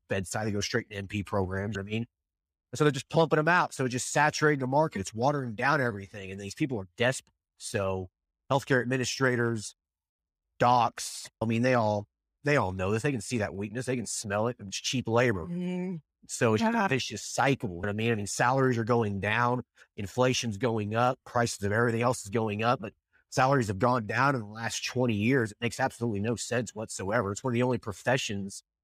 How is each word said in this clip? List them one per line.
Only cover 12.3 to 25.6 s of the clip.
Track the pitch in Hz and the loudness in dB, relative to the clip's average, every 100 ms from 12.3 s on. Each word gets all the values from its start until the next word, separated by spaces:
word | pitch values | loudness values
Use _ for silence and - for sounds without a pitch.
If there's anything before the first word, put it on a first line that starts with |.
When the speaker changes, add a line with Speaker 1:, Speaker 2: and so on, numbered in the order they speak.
| _ | _
Speaker 1:
they | 143 143 | 2 2
all | 92 | 2
know | 95 95 | 0 0
this. | 110 | 0
They | 147 | 0
can | 127 | -2
see | - 120 | -4 -2
that | 95 | -2
weakness. | 92 104 117 123 | -4 -6 -6 -4
They | 127 | -4
can | 98 | -4
smell | - 104 101 117 | -6 -4 -2 -2
it. | 120 | -4
It's | 98 - | -10 -8
cheap | - 127 117 | -4 -2 2
labor. | 113 123 92 90 | 2 4 2 -4
Speaker 2:
Mm-hmm. | 175 180 180 185 170 - _ - | -6 -6 -4 -6 -8 -14 _ -10
Speaker 1:
So | - 120 110 | 0 2 4
it's | |
just | 226 | 2
Speaker 2:
Yeah. | 233 196 | 2 0
Speaker 1:
a | |
vicious | 127 - 107 | 0 -2 -8
cycle. | - - 131 131 107 | -6 2 2 2 -2
You | 85 | -4
know | |
what | 104 | -4
I | |
mean? | 107 117 | 0 0
I | 110 | 0
mean, | 101 | -2
salaries | - 123 135 131 117 | 0 2 4 2 2
are | |
going | 113 120 107 98 | 2 2 2 0
down, | 101 110 123 123 - _ - - | 0 2 2 0 -6 _ -18 -10
inflation's | 98 - 127 123 120 98 | -6 2 2 2 -2 -2
going | 120 113 104 113 | 0 0 0 2
up, | 123 131 - | 2 0 -2
prices | 120 120 - | 0 0 -2
of | 101 | 0
everything | 107 120 113 | 2 2 2
else | 120 123 | 0 0
is | 101 | -2
going | 113 110 104 | -2 -2 0
up, | 113 127 | 0 0
but | 104 - _ _ _ | -2 -14 _ _ _
salaries | - 131 139 107 | 2 4 4 2
have | 95 | 2
gone | 123 127 104 | 2 2 0
down | 113 139 | 2 2
in | 135 | 2
the | 104 | -4
last | 110 117 - | -8 -6 -6
twenty | - 123 123 | -4 0 0
years. | 101 110 135 104 | 2 4 4 2
It | - | -2